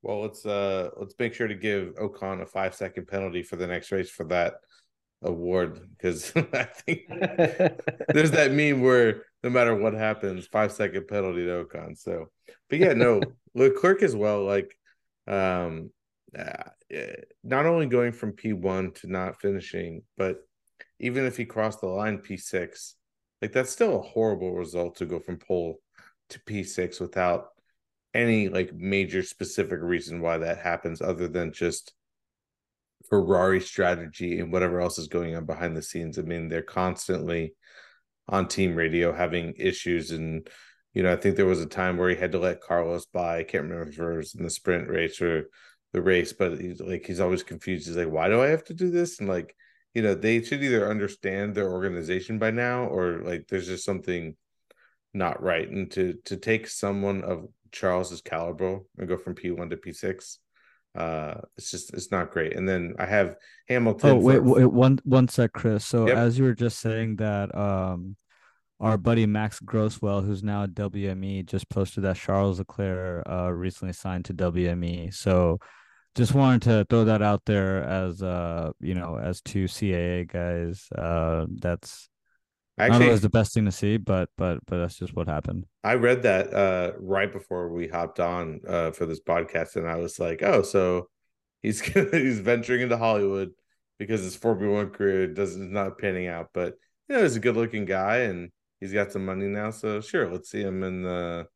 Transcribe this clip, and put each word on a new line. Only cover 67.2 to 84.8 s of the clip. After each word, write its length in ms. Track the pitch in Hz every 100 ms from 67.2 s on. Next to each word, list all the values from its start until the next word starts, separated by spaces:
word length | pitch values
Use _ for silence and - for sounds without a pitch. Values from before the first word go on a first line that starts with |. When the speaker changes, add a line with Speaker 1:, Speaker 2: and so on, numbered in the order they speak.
| 107 101 101
Speaker 3:
um, 600 | - 101 95 92 90 92 101 _ _ _ _ _ _
our 160 | 110 107
buddy 300 | 92 117 107
Max 340 | 104 107 -
Grosswell, 640 | - 113 107 - 104 101
who's 200 | 98 98
now 200 | 104 104
at 120 | 101
W 360 | 90 101 98 98
M 120 | 95
E, 200 | 95 98
just 260 | 90 95 -
posted 360 | - 95 -
that 120 | 98 90
Charles 420 | - 98 98 90
Leclerc, 640 | 95 - 98 92 92 87 -
uh, 240 | 90 90
recently 400 | 87 90 - 92
signed 320 | 87 95 92 87
to 60 |
W 360 | 90 90 87 87
M 140 | 87
E. 260 | 87 87 85
So 500 | - - 92 87 85 - - - _ _
just 180 | - 120
wanted 300 | 135 135 123
to 240 | 120 110 101
throw 160 | 117
that 160 | 110 107
out 220 | 104 101
there 400 | - 104 95 95
as, 380 | 65 95 92 87
uh, 480 | 95 87 85 82 82 -
you 140 | 80
know, 240 | 90 87 69
as 240 | 64 90
two 260 | - 101 92
C 240 | - 104
A 280 | 90 87 87
A 40 |
guys. 640 | 85 90 87 85 85 85 - -
Uh, 480 | 85 85 80 82 82 90
that's 480 | 90 85 - - - _ _ _ _ _ _ -
not 120 | 113
Speaker 1:
Actually, 160 | 117 120
Speaker 3:
always 160 | 113
the 80 | 101
best 240 | 113 104
thing 100 | -
to 80 | 107
see, 240 | - 101 110
but, 320 | 95 95 90 -
but, 220 | 90 78 -
but 100 |
that's 220 | 90